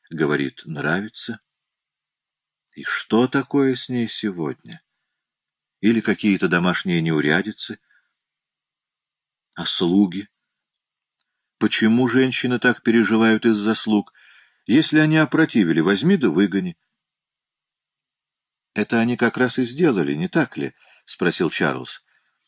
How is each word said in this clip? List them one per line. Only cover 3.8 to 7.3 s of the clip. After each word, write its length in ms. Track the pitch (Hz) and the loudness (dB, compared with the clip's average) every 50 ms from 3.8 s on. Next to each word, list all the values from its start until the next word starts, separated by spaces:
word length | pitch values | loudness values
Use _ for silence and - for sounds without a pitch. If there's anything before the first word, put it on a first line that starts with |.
| - - | -6 -6
ней 200 | 127 123 117 107 | -4 -4 -4 -4
сегодня? 760 | - - - 104 92 87 80 69 64 - _ 58 57 - _ _ _ _ _ _ _ _ _ _ _ _ _ _ _ _ _ _ _ _ | -6 -6 -6 -6 -6 -6 -6 -8 -8 -10 _ -20 -20 -20 _ _ _ _ _ _ _ _ _ _ _ _ _ _ _ _ _ _ _ _
Или 200 | - 110 117 110 | 0 2 2 2
какие-то 480 | - 113 101 - - 104 98 87 95 87 | 0 -2 -2 0 0 0 2 2 0 0
домашние 540 | 87 87 87 92 85 - - 95 87 82 80 | 0 0 0 0 0 -2 -2 -2 -2 0 0
неурядицы? 760 | 82 80 76 71 76 | 0 0 0 2 2